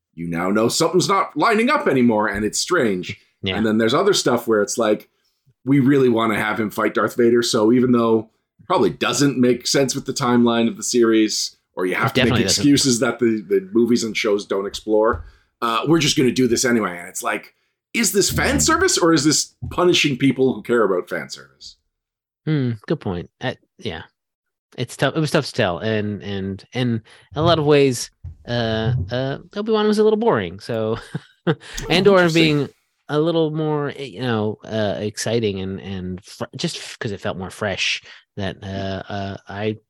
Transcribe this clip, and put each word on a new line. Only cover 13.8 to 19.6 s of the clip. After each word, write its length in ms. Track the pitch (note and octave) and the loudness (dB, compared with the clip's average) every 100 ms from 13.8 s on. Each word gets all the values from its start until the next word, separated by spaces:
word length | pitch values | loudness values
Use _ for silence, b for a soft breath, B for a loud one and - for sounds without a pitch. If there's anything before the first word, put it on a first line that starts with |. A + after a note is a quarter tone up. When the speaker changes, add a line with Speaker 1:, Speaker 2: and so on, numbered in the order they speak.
| A#2 A#2 | 2 2
Speaker 1:
and 120 | A2+ G2+ | 0 -4
shows 300 | A2 G2+ F#2+ | -2 -2 -2
don't 180 | G2 G2 | -6 -6
explore, 580 | - - G#2+ A2 A#2+ b b b b | -8 -2 2 2 0 b b b b
uh, 240 | A#2 A2+ C#3 | -4 -2 2
we're 120 | E3 | 2
just 180 | C#3+ - | 2 2
gonna 140 | B2+ | 0
do 140 | A#2+ B2+ | 2 2
this 160 | A#2 | 2
anyway. 320 | B2 A#2+ G2 F2 | 2 0 0 -6
And 100 | F2 | -12
it's 140 | - | -8
like, 320 | A#2 G#2+ - _ _ _ _ | -6 -6 -8 _ _ _ _
is 200 | - A#3 | -4 -2
this 180 | G#3 - | 0 0
fan 300 | - E3+ C#4 | 0 0 0
service, 360 | - E4 F#4 - | 2 2 2 2
or 160 | E3+ | 4
is 120 | D#3+ | 4
this 300 | C#3+ C#3 - - | 2 0 -2 -8